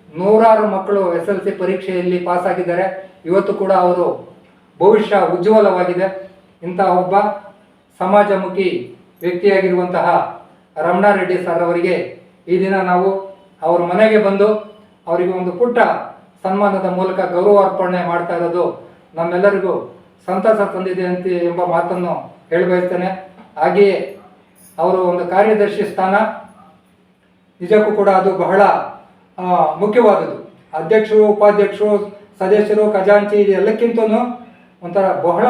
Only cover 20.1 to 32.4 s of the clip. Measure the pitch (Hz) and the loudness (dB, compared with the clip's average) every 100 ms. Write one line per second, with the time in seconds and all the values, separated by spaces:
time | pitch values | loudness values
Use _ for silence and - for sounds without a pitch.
20.1 | _ - 196 220 208 196 180 185 180 180 | _ -6 -2 2 2 0 -4 -6 -4 -4
21.1 | 180 185 175 175 175 180 165 170 180 175 | -4 -2 -2 -2 -2 -2 -2 -2 -4 -4
22.1 | 156 - - _ 170 180 180 180 180 185 | -6 -10 -20 _ -2 0 0 -2 -4 -4
23.1 | 185 - - - - 165 180 202 175 - | -8 -12 -20 -18 -4 0 4 2 2 -6
24.1 | - - - _ _ _ - 175 185 180 | -12 -20 -20 _ _ _ -4 0 0 0
25.1 | 175 175 185 214 208 202 220 180 - 190 | -2 -2 2 2 2 0 -2 -4 -2 0
26.1 | 202 214 - - - - _ _ _ _ | 0 0 -4 -16 -20 -20 _ _ _ _
27.1 | _ _ _ _ _ 175 214 214 208 196 | _ _ _ _ _ 2 4 4 2 2
28.1 | 190 190 180 170 190 190 - - - - | 4 2 0 0 4 4 2 -4 -12 -20
29.1 | _ _ - 180 180 156 160 208 240 220 | _ _ -10 -2 0 0 -2 0 4 4
30.1 | 190 - - - - _ 160 165 220 214 | 2 -2 -10 -16 -20 _ -10 0 0 2
31.1 | 214 208 202 208 202 190 - 208 202 - | 4 4 4 4 4 0 0 0 0 -4
32.1 | - - - | -12 -20 -8